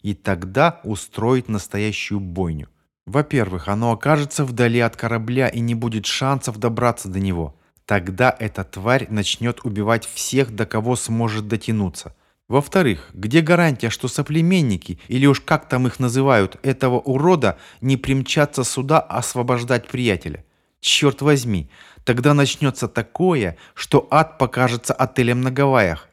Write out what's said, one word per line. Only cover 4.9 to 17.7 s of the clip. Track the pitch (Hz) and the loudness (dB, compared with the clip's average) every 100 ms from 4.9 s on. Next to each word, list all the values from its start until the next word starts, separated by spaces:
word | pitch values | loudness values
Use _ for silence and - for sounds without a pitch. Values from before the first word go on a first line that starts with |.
| - | -2
корабля | 117 113 110 123 127 | -6 -4 -2 -2 0
и | 117 | -2
не | 117 117 | -4 -2
будет | 117 110 98 | -4 -4 -6
шансов | - 135 139 - 107 | -4 -2 -2 -4 -4
добраться | 120 113 120 113 98 | -4 0 0 0 -6
до | 95 | -4
него. | 98 87 78 - _ _ - | -2 -2 -6 -10 _ _ -2
Тогда | 101 90 95 127 - | -2 -2 2 2 2
эта | 110 - | -6 -6
тварь | 95 - 101 131 113 | -10 -6 0 0 0
начнёт | 107 98 - 117 120 | -4 -4 -4 -4 -4
убивать | 117 101 104 113 - | -6 -4 0 0 -2
всех, | - - 127 123 107 | -10 -2 0 -2 -4
до | 110 | -4
кого | 113 113 123 | -2 -2 -4
сможет | - 113 117 107 104 | -2 -2 -2 -4 -4
дотянуться. | 107 - 110 95 - - - _ _ _ | -6 -2 -2 -2 -6 -16 -20 _ _ _
Во-вторых, | 127 147 190 151 87 - | 0 2 2 2 -2 -8
где | - 107 156 | -10 2 2
гарантия, | 160 175 170 123 117 | 4 4 4 0 -4
что | - 123 | -4 -6
соплеменники, | - 143 156 165 185 135 92 - 90 - | -4 -2 0 2 2 2 -2 -6 -14 -6
или | 127 139 | 2 4
уж | 135 | 4
как | - 151 - | 2 0 0
там | 127 127 | 0 0
их | - | 0
называют, | 127 123 135 120 95 - | -2 2 4 6 4 0
этого | 135 127 131 123 | -4 0 0 0
урода | - 131 165 175 110 - - | 0 2 4 4 2 -2 -16